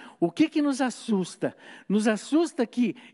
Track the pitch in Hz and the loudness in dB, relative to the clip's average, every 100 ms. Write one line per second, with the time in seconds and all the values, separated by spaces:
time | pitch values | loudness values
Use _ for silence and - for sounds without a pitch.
0 | - - 170 - 311 320 294 254 262 - | -16 -4 -2 2 2 2 0 0 -2 -4
1 | - 202 175 - 135 - - - - 202 | -2 -2 -2 -6 -8 -8 -20 -12 -2 2
2 | 220 208 - 302 339 - 233 - 233 - | 2 0 0 0 0 -2 -2 0 0 -2
3 | - | -12